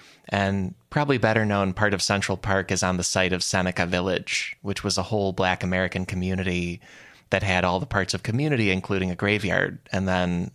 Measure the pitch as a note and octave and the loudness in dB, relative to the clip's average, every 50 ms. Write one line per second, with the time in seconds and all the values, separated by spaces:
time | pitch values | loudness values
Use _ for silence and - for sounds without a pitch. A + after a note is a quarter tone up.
0 | - - - - _ - G2+ G2+ G2 G2 G2 G2 F#2+ F2+ - - _ - - D3+ | -20 -20 -20 -20 _ -4 -2 0 2 2 0 0 -2 -4 -6 -10 _ -4 -2 0
1 | D3 C#3 C3+ A#2 G#2+ A2 A2 A2+ A2 G#2 G2+ G2+ G2 F#2+ F2+ G2+ G#2+ G#2 G2+ F2+ | 2 2 2 4 4 4 4 4 2 2 2 2 2 0 0 2 0 2 2 0
2 | - - G2+ G2 G2 - F#2+ F#2 - G2+ G2 G2 F2+ - G2 F2+ G2+ F2+ F#2 F2+ | 0 0 0 0 0 -2 -2 -2 -2 0 0 0 0 0 0 0 0 0 0 0
3 | F2+ - - F#2 F#2 F2+ F#2 F2+ - - - F#2+ F2+ F#2 F2+ - F2 F2 F#2 F2+ | 0 0 2 2 2 2 0 0 -2 0 0 0 0 0 0 -2 0 0 0 0
4 | F2+ F#2+ F2 - - - - - - - - - - G2+ G2 - - G2+ - - | 0 0 0 -2 -2 -2 -4 -4 -4 -6 -10 -10 -8 -8 -6 -4 -2 -2 -2 -2
5 | F2+ - G#2+ G#2 G2 F#2+ F2+ - F#2+ F#2 F2+ - G#2 F2+ F#2 F#2 F#2 F2 - F#2 | -2 0 0 0 0 0 0 2 2 2 2 0 0 0 0 0 0 0 -2 -4
6 | F2+ - F#2+ F2+ F2+ F#2 F#2+ F#2 F#2 F#2+ F2+ F2 F2 F2 E2+ E2 - - - - | -4 -4 -4 -2 -2 -2 -2 -2 0 0 0 -2 -2 -4 -6 -8 -12 -18 -20 -20
7 | - - - - _ - G2 F#2+ G2 F#2+ F#2 F2+ F2+ F2+ F2+ F#2 F2 - - G2 | -20 -20 -20 -20 _ -2 -2 0 2 2 2 2 2 2 2 0 -2 -2 -2 -2
8 | F#2 - - F#2 - - A2 B2+ D3+ D#3 D3 A#2 A2 G2 F#2 F#2+ F#2 - G2 F#2+ | -2 -2 -4 -4 -4 -4 -2 0 0 0 2 2 2 2 0 0 -2 -2 -2 -2
9 | F#2+ F#2 F2 - G2+ G2+ G#2+ G2+ F#2+ F#2 F2+ F#2 F#2+ - - - - - - F#2+ | 0 -2 -2 0 0 0 2 2 0 0 0 0 0 0 -2 -8 -10 -6 -4 -2
10 | F#2+ F#2 F#2 F2+ F2+ F2+ F2 F2 F2+ - - | 0 0 0 0 0 0 0 -2 -2 -4 -4